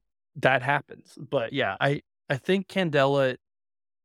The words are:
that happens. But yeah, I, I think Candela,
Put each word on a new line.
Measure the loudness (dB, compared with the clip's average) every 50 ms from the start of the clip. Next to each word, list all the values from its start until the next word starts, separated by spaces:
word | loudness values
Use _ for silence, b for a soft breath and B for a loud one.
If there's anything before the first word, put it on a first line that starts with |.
| _ _ _ _ _ _ -6 0
that | 2 2 2 2
happens. | 2 0 0 -2 -2 -6 -18 -20 -20 _ -20 -20
But | -10 -4 -4 -4 -4 -2
yeah, | -2 -2 -2 -2 -2 0
I, | 0 0 0 -2 -6 _ _ _ _ -6
I | -6 -4
think | -2 -2 -2 -2 -2 -4
Candela, | -4 -2 -2 0 2 2 2 4 4 2 2 0 -2 -4 _ _ _ _ _ _ _ _ _ _ _ _ _